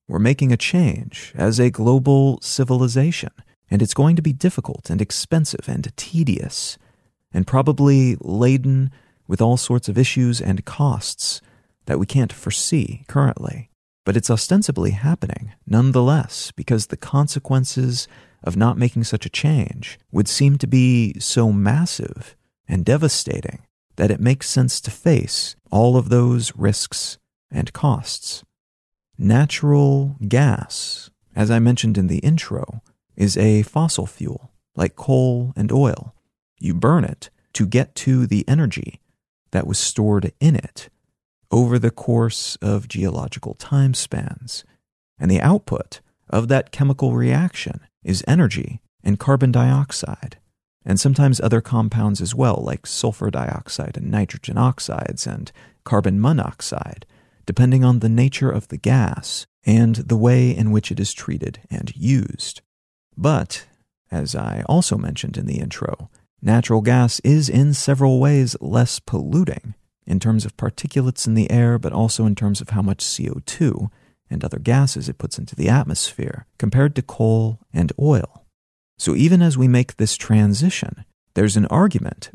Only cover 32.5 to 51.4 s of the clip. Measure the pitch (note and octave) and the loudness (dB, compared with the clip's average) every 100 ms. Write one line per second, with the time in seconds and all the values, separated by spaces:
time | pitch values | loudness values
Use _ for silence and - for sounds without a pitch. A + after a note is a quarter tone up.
32.5 | - - A#2 - _ _ - G2+ - G#2+ | -8 -8 -12 -18 _ _ -2 0 2 4
33.5 | G#2+ G#2+ D3+ D#3+ - F#2 - - - - | 4 2 0 0 -2 -6 -8 -10 -10 -14
34.5 | _ _ - F2+ - - C3 B2+ B2 B2 | _ _ -4 -4 -2 0 2 2 0 -4
35.5 | - G#2 C3 C3+ - - - _ _ _ | -4 0 2 2 0 -8 -20 _ _ _
36.5 | _ - E2+ A#2 E3 - - - _ _ | _ -6 0 2 2 0 -6 -16 _ _
37.5 | - G2+ A#2+ C3+ - - C3 A#2+ G2+ - | -4 0 0 -2 -4 0 0 2 -2 0
38.5 | C#3+ C#3 - - - _ _ _ _ _ | 0 0 -2 -10 -14 _ _ _ _ _
39.5 | F#2+ - G2 - - G#2+ G#2 F2 - D3+ | -6 -4 -4 -4 -2 0 0 -2 0 2
40.5 | D3 - - - _ _ _ _ _ _ | 2 -2 -16 -20 _ _ _ _ _ _
41.5 | A2+ B2 A#2+ A#2 - - A#2 A#2 - - | 0 2 2 0 -2 -2 0 0 -4 -10
42.5 | - G#2 G#2 A2 - F#2+ - B2+ - - | -6 -4 -4 -4 -4 -4 -4 -8 -10 -14
43.5 | - - C#3 C3+ B2+ - - - - B2 | -14 -4 0 0 0 -6 -8 -8 -12 -14
44.5 | - - _ _ _ _ _ A2+ F#2 - | -16 -16 _ _ _ _ _ -2 2 2
45.5 | G#3 - - - - _ _ - G2+ A#2 | 0 -2 -8 -8 -16 _ _ -6 -4 0
46.5 | C3+ - - C#3 C3+ C3 A#2+ B2 C3 F3+ | 0 -2 -2 0 0 0 0 0 0 0
47.5 | - - - - _ - F#2 - D#3 C#3+ | -4 -10 -12 -16 _ -6 -4 0 2 2
48.5 | - - - - _ - G2+ - C#3 C3 | 0 -8 -12 -16 _ -6 -4 0 2 2
49.5 | A#2+ B2 C3+ C#3+ - - - - - _ | 2 2 2 -2 -6 -10 -10 -14 -18 _
50.5 | _ _ _ - F#2+ C#3 C3+ C#3 B2 | _ _ _ -4 0 2 4 4 4